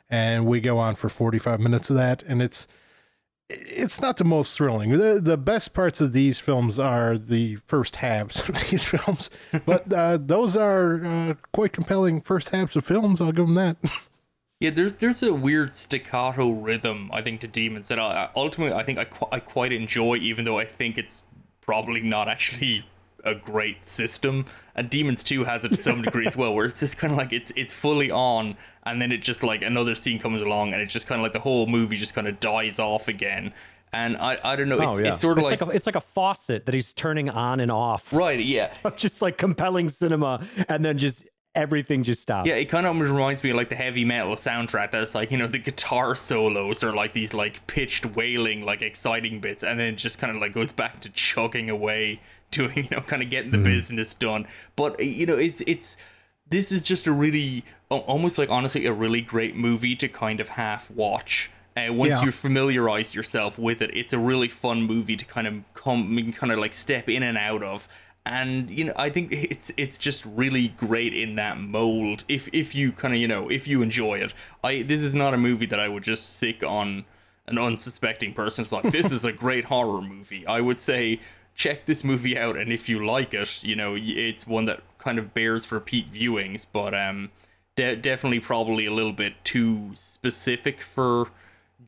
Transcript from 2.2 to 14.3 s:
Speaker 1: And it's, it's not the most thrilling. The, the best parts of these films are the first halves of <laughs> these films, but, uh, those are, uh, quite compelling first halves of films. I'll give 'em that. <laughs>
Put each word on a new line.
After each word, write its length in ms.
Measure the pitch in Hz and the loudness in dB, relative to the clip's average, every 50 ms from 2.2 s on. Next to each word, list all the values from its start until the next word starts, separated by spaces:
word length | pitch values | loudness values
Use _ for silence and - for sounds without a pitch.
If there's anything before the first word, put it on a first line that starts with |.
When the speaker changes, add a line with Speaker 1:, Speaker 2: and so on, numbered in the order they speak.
| - | -2
Speaker 1:
And 160 | - 135 120 123 | -2 0 0 0
it's, 240 | 123 - - - - - _ _ _ _ _ _ _ _ _ _ _ _ _ _ - | 0 -2 -6 -10 -12 -16 _ _ _ _ _ _ _ _ _ _ _ _ _ _ -16
it's 520 | - - - - - 240 247 208 - - | -14 -14 -14 -10 -4 -4 -2 -2 -2 -2
not 160 | - 262 247 | 0 -2 0
the 80 | - 175 | 2 4
most 320 | 170 165 156 139 - - | 4 4 4 4 2 2
thrilling. 340 | - 151 135 117 110 104 107 | 2 2 2 2 2 2 4
The, 300 | 127 165 208 220 214 202 | 4 6 6 6 6 4
the 160 | 175 156 165 | 4 4 2
best 380 | 151 135 165 220 220 - - - | 2 2 2 2 2 0 0 0
parts 260 | - 185 175 147 - | 2 2 2 2 2
of 120 | 156 135 120 | 0 2 4
these 260 | 131 135 139 131 - | 4 4 4 4 2
films 400 | - - 139 127 120 117 104 127 | 0 2 2 4 2 2 2 2
are 400 | 135 135 120 120 117 113 117 113 | 2 2 2 4 4 2 2 0
the 380 | 110 113 117 113 117 113 104 101 - | 0 0 2 2 2 0 -2 -6 -4
first 300 | - - 147 120 - - | 0 2 2 2 0 -2
halves 440 | - - 127 113 107 104 104 - - - - | -4 -2 0 0 0 0 -2 -4 -4 -4 -2
of 60 | 165 - | -2 -2
<laughs> 100 | - - | -2 0
these 140 | 196 - - | 0 0 2
films, 460 | - - 156 - - 190 - - - - - - - - 156 - | 0 0 0 2 0 0 0 -2 -6 -8 -12 -8 -6 -4 -2 2
but, 260 | - 175 180 - 190 190 | 2 2 2 2 2 2
uh, 260 | 170 165 170 175 160 | 2 4 4 2 2
those 360 | 143 139 165 208 240 220 175 | 2 2 2 2 4 2 2
are, 480 | 220 214 202 196 185 180 175 165 165 170 | 2 4 4 4 4 4 4 2 0 -2
uh, 300 | 170 165 170 165 165 156 - - - - | -2 -2 0 0 -2 -2 -4 -6 -4 0
quite 200 | - 214 190 - | 0 0 0 0
compelling 480 | - 165 - 196 190 190 180 160 156 | -2 -2 0 2 4 4 4 2 2
first 300 | - - 190 180 - - | 0 0 0 0 0 0
halves 260 | - 190 190 - - | 0 0 0 2 0
of 80 | 156 135 | -2 0
films. 360 | - 175 214 220 208 190 165 | 2 2 4 4 4 4 4
I'll 120 | 175 160 160 | 4 2 4
give 140 | 165 175 165 | 4 4 6
'em 60 | 165 | 6
that. 220 | 175 190 175 160 - - | 6 4 4 2 0 -2
<laughs> 40 | 151 - - - - _ _ _ _ | -2 -2 -4 -8 -12 _ _ _ _